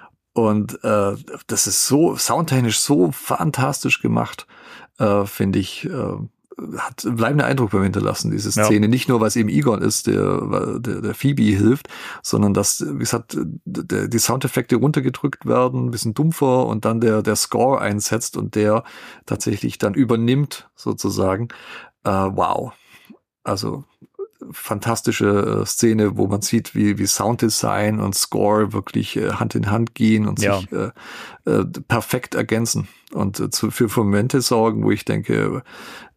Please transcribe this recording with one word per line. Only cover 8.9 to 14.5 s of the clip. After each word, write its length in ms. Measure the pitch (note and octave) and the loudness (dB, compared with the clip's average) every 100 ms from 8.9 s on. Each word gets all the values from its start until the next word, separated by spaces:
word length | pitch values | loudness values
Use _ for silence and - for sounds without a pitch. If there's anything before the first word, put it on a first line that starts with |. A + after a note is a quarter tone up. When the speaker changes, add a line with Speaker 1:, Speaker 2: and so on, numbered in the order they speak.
| B2+ C3+ | 2 2
Speaker 1:
nur, 100 | A#2 | 2
weil 80 | A2 | 2
es 80 | A#2 | 2
eben 140 | G#2+ | 2
Egon 320 | D3 C#3+ G2+ | 2 2 2
ist, 240 | G2+ - A2 | 0 0 0
der, 720 | G2 G1+ F#2+ G#2 - - - | 2 2 0 0 -2 -2 -4
der, 220 | A#2+ G2 | -4 -4
der 120 | G#2+ - | -6 -2
Phoebe 280 | C#3 C3+ | 0 4
hilft, 440 | G#2+ G2 A2 C#3+ - - - - | 4 4 4 4 -2 -16 -16 -12
sondern 320 | - A2 G#2 | -2 2 4
dass, 300 | G2 G2+ - D#3 | 4 0 -2 -4
wie 120 | C#3 | -4
gesagt, 360 | A2+ A#2 - - | -2 -4 -4 -6
d-, 480 | - - - - | -6 -8 -10 -8
d-, 240 | - G2+ G#2 | -4 -4 0
die 120 | A#2 | 0
Soundeffekte 560 | - C3 C3 | 0 0 0